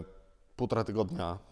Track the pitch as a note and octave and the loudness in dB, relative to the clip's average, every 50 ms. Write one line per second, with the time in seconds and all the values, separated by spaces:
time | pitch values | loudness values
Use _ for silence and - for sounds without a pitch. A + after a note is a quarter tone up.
0 | F2+ - - - - - - - - - - - B2+ A#2 A#2 A2+ A2 - G#2 A2 | -2 -6 -12 -20 -20 -20 -20 -20 -20 -14 -6 -2 0 2 2 2 2 2 2 2
1 | G#2+ F#2 E3+ F3 F#2 E2+ F2 G2 - - | 2 2 2 -2 -2 -2 -2 -4 -8 -14